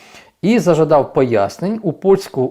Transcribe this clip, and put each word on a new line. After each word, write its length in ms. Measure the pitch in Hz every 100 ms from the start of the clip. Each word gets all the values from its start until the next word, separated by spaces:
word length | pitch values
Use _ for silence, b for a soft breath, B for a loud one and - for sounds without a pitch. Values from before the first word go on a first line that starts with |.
| B B B _
І 160 | 170 -
зажадав 540 | 160 156 156 151 135
пояснень 680 | - 127 110 98 - 180 220
у 100 | 208
польського 540 | 147 190 196 - - 131